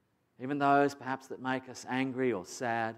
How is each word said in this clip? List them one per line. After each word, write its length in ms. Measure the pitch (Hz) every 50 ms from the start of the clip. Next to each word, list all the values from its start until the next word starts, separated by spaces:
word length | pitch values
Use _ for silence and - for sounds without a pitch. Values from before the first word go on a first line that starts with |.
| _ _ _ _ _ _ _ - 123
Even 160 | 131 147 143
those, 360 | 143 139 139 139 143 139 139
perhaps, 340 | - 123 127 135 131 - -
that 120 | - 113
make 280 | 123 127 131 131 131 -
us 180 | 117 - - -
angry 440 | 123 131 131 135 123 127 131 127 110
or 120 | 95 85
sad, 520 | - - - 131 117 113 117 113 113 110